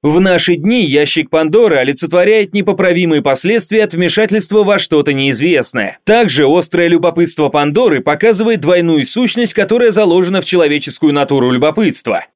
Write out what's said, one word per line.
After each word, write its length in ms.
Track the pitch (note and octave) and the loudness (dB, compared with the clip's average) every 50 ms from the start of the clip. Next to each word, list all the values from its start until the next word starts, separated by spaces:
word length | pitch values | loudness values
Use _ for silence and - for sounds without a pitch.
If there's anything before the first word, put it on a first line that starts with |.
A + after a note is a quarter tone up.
В 160 | - D3 D3+ F3 | 0 2 2 2
наши 380 | F#3+ F#3+ F3+ E3 - - F3 | 2 2 2 0 0 0 -2
дни 280 | D#3+ D3 G#3 A#3+ B3+ G3 | 0 0 0 0 0 0
ящик 460 | D3 C3 D3 D3 C#3+ - E3 D3 - | 0 0 0 0 0 -2 -4 -4 -2
Пандоры 460 | - D#3+ D#3+ D#3 E3 A3 A#3+ G#3 D#3+ | 0 0 0 2 2 2 2 4 2
олицетворяет 760 | C3+ B2+ C3 C#3+ - E3+ D#3 E3+ F3+ F3+ G#3 A3 A3 G#3 F#3+ - | 2 0 0 -2 -4 -4 -2 0 2 2 2 2 0 0 -2 -2
непоправимые 680 | G3+ F#3+ G#3 G3 F#3 F#3 F3+ F3 F3 F3+ E3 D#3 D3 | -2 -2 -2 -2 0 0 0 0 0 0 0 0 0
последствия 640 | - C#3+ C3+ C3 - F3+ A3+ A3+ - - G#3 A3 G#3+ | 0 0 -2 -2 0 0 -2 -2 -2 0 0 0 0
от 100 | - F#3 | 0 -2
вмешательства 720 | E3 F3+ E3+ - G#3 A3 - G3+ A3 - - G3+ G#3+ G#3 | -2 -2 0 0 0 0 0 0 -2 -2 0 0 2 2
во 160 | G3 G3+ G3 | 2 0 0
что-то 320 | - - D#3+ D3+ C#3 D3 | 0 0 0 0 0 0
неизвестное. 880 | C#3+ C3+ C#3 C#3 C3 A2 C#3+ F3 E3+ C3+ A#2+ - - B2 G2+ F#2 - _ | -2 0 -2 -2 -2 0 0 0 0 0 -2 -2 -4 -4 -6 -6 -8 _
Также 460 | _ - G#3+ A#3 A#3 F#3 C3 C#3 D3 C3+ | _ 0 2 2 2 0 2 0 2 2
острое 400 | D#3 F3+ E3 - - E3+ F3 E3+ | 2 2 0 0 -2 0 2 2
любопытство 640 | E3+ E3+ F3 F3 E3 E3+ E3+ - - - D3+ C3+ | 2 2 0 0 0 0 -2 -2 0 -2 -2 0
Пандоры 500 | - D3+ C#3+ D3+ D3 G#3 B3+ G#3+ D3+ C3+ | 0 0 -2 0 0 0 0 2 0 0
показывает 600 | - D3+ D3 D3 - A#3 A3 F#3 A3+ A#3 A3+ F#3 | -2 -2 -2 0 0 0 0 2 0 -2 -2 0
двойную 460 | C3 D3+ F3+ F3 E3+ E3+ D#3+ D3 C3 | 0 2 2 2 2 0 0 0 0
сущность, 480 | - - A#3 B3+ A#3+ - A#3 A#3+ G#3 - | -2 -2 -2 -2 -2 -2 -2 -4 -2 -2
которая 380 | - G3 - A3 A#3+ B3 A3+ | -2 -2 0 0 2 2 2
заложена 480 | G3+ G#3+ G#3+ F3+ E3 F#3 F#3 F3 F#3+ F#3+ | 2 2 2 2 2 2 0 0 -2 -4
в 40 | E3+ | -2
человеческую 680 | - F#3 F3 E3 D3 D3 D3 - D3 - - D#3 D3+ | 0 0 2 2 2 0 -2 -4 -4 -4 0 0 0
натуру 400 | C#3+ C#3+ C#3 C#3 C#3+ C3+ B2 B2+ | 0 0 0 0 0 0 0 0
любопытства. 720 | B2+ B2 C3+ D#3 D#3+ A3 A3 E3+ C3 - - A#2 G2+ E2+ - _ _ | 0 0 0 0 0 0 0 0 -2 -2 -4 -4 -4 -4 -6 _ _